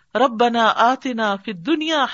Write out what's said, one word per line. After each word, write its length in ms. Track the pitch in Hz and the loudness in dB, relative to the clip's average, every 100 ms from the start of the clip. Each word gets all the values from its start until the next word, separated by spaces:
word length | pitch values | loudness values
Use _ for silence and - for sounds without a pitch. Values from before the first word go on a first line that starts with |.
| _ | _
"ربنا 580 | 214 262 226 240 233 220 - | 0 0 2 0 4 2 4
آتنا 600 | 233 262 262 226 214 196 | 2 2 -4 -4 -2 -4
فی 140 | 233 | -8
الدنیا 540 | 180 170 311 311 302 247 | -8 -4 -2 0 -2 0